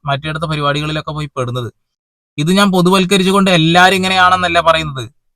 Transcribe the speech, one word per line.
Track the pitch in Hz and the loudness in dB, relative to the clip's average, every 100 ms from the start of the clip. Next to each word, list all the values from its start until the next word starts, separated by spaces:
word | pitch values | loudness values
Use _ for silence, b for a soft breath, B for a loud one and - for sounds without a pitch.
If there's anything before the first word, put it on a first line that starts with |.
| 143 | -8
മറ്റെടുത്ത | 139 156 151 160 | -6 -6 -6 -6
പരിപാടികളിലൊക്കെ | 151 143 147 151 156 156 151 | -4 -2 -2 -4 -8 -8 -10
പോയി | 151 - | -8 -8
പെടുന്നത്. | 123 123 113 - _ _ _ _ _ - | -6 -6 -8 -12 _ _ _ _ _ -4
ഇത് | 151 196 | 0 2
ഞാൻ | 202 | 2
പൊതുവൽക്കരിച്ചുകൊണ്ട് | 185 175 190 180 196 185 196 196 175 | 2 2 2 2 0 2 2 2 2
എല്ലാവരും | 160 175 185 185 | 2 4 4 2
ഇങ്ങനെയാണെന്നല്ല | 185 190 180 185 180 170 160 | 0 2 2 2 0 0 2
പറയുന്നത്. | 160 156 135 113 _ _ | 0 -4 -10 -12 _ _